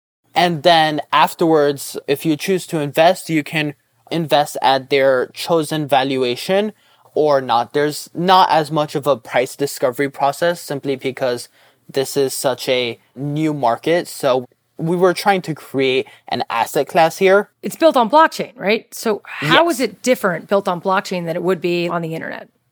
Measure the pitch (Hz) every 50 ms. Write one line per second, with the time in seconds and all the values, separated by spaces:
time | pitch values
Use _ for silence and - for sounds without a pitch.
0 | _ _ _ _ _ _ - 160 175 180 170 151 131 180 170 160 156 156 151 147
1 | - - - 147 165 180 - - 185 160 160 151 147 147 143 139 - - - -
2 | - - 147 - - 165 151 147 - - 190 175 - - - 160 147 147 135 -
3 | 160 175 190 - - - 165 151 143 - 160 160 151 147 143 _ _ _ _ _
4 | _ - - 165 165 143 156 147 147 - - - - 127 135 135 131 127 147 139
5 | 135 135 131 127 120 - - - - - 175 165 151 - 156 156 151 131 143 135
6 | 135 139 135 131 127 123 120 - - - 190 196 214 214 202 _ _ _ _ _
7 | _ _ - - 151 151 143 135 131 127 117 117 120 110 - 147 147 151 147 -
8 | - - - - 170 185 190 185 185 - 143 160 156 135 156 156 151 151 - 156
9 | 131 147 135 117 - - - 127 120 - - - 143 139 - - - 127 120 -
10 | 143 135 - - 143 139 139 - 175 170 175 170 - - 151 139 - 139 135 131
11 | - 135 131 - 139 123 123 120 - - _ _ _ _ _ _ _ _ - 135
12 | 131 - - 143 135 131 - - - 139 123 - - - 131 127 123 117 117 -
13 | _ _ _ 120 139 147 143 151 156 156 151 143 131 117 117 117 - 160 165 175
14 | 151 - - - - 139 127 131 123 - _ _ _ _ _ - 156 165 180 175
15 | 185 185 175 - - 208 196 185 - - 151 - - - - 135 135 131 127 131
16 | - - - - _ - - - - - - 117 - - - 156 135 - - 185
17 | 165 165 - - 190 185 190 202 196 - _ _ - 214 - - 330 320 - 262
18 | 233 202 - 311 320 311 - - 165 - - - - 190 220 220 - _ - -
19 | - 233 208 - _ - - - - 151 254 285 330 339 311 220 262 208 - -
20 | - 247 254 240 - 196 170 147 - - 208 202 202 196 180 175 - 196 185 190
21 | - - 190 180 170 165 160 175 175 180 190 160 - 175 175 175 170 175 175 175
22 | 170 160 160 160 - - - - - _ _ _ _ _